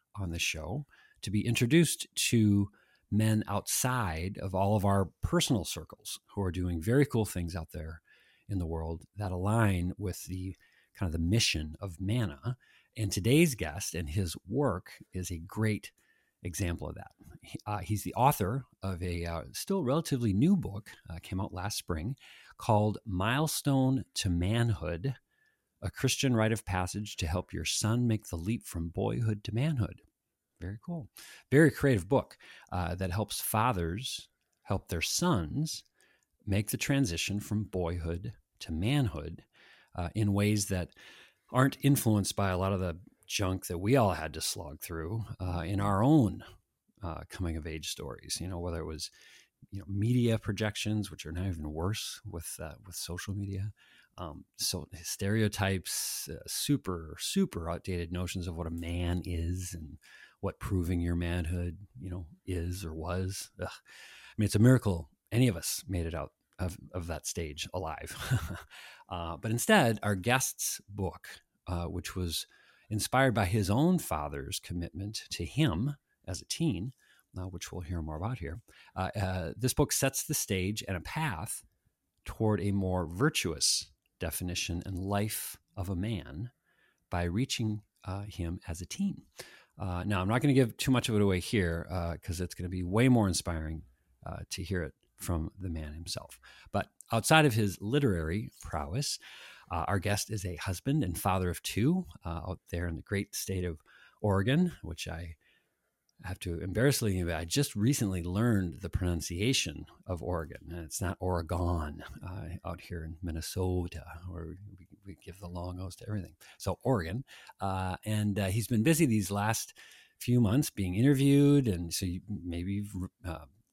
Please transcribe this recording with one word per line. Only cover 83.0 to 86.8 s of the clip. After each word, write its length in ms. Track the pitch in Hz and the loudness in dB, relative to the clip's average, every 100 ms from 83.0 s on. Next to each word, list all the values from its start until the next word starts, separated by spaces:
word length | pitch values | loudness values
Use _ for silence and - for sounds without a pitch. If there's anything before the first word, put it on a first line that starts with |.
| 82 | 0
virtuous 840 | 87 143 - 92 76 - - - _ _ - | 0 2 2 -2 0 0 0 -4 _ _ -6
definition 640 | 82 - 90 87 - 87 - | -4 -4 -4 -4 -2 -4 -4
and 100 | 92 | -4
life 580 | 95 101 107 - - - _ - | -2 0 0 -4 -8 -12 _ -8
of 120 | 90 | -4
a 60 | 90 | -2
man 540 | 104 107 - 71 120 - _ _ | -2 -4 -6 -10 -10 -12 _ _